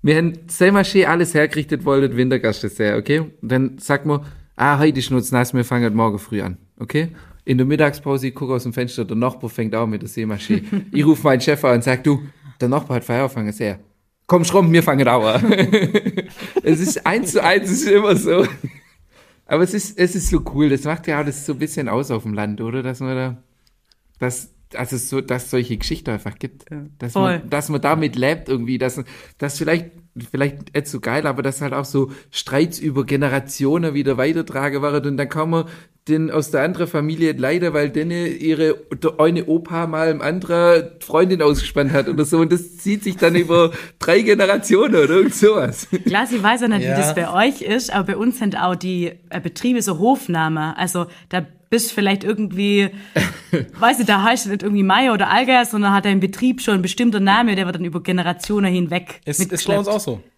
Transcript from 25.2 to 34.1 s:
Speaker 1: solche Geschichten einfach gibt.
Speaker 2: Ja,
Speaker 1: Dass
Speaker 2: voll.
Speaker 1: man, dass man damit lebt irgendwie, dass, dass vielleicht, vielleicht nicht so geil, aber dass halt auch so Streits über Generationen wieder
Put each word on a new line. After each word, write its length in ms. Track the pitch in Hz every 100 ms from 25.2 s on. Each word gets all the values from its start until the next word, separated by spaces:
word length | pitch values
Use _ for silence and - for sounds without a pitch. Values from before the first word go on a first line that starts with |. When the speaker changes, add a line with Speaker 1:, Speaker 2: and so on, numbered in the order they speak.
| 135 123 -
Speaker 1:
solche 260 | 127 120 110
Geschichten 320 | - 156 -
einfach 240 | 107 - -
gibt. 300 | - - -
Speaker 2:
Ja, 120 | 151 147 _
Speaker 1:
Dass 140 | 120
Speaker 2:
voll. 260 | 196 190 175
Speaker 1:
man, 100 | 117
dass 200 | 143 151
man 120 | 147
damit 340 | 143 165 151 123
lebt 320 | 127 165 -
irgendwie, 300 | 131 117 127
dass, 260 | 131 127 - - - _
dass 200 | 143 -
vielleicht, 300 | 156 170 175 - _ - 117
vielleicht 420 | 127 143 143 -
nicht 140 | 147 139
so 120 | 127
geil, 260 | 110 131 156
aber 140 | 135
dass 160 | 135 131
halt 120 | 143
auch 120 | 135 135
so 260 | 139 135 135 _
Streits 500 | - - 135 165 165
über 240 | 156 135 117
Generationen 880 | 135 143 135 131 - 135 165 165
wieder 240 | 143 139